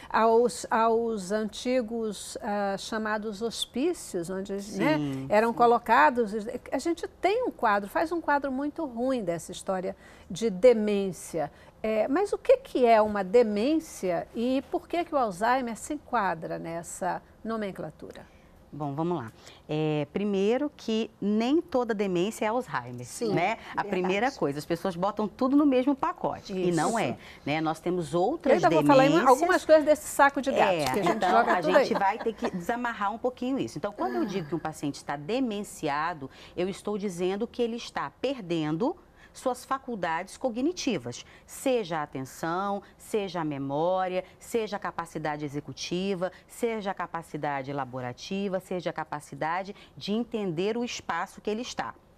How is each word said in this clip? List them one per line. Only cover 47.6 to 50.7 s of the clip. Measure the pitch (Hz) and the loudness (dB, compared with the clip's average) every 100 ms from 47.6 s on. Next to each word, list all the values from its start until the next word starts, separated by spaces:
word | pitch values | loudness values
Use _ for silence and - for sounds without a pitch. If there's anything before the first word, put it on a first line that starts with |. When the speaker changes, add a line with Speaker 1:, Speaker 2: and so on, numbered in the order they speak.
| 131 | -4
Speaker 2:
elaborativa, | 143 127 127 123 123 - 196 202 185 | -4 -4 -6 -6 -8 -6 -4 -2 -4
seja | - 185 165 | -4 -4 -4
a | |
capacidade | 160 156 147 - 143 151 175 196 196 - - | -6 -6 -8 -10 -6 -2 -2 -6 -12 -18 -12
de | 156 | -4
entender | 214 233 220 196 156 196 | -2 -2 -2 -2 0 0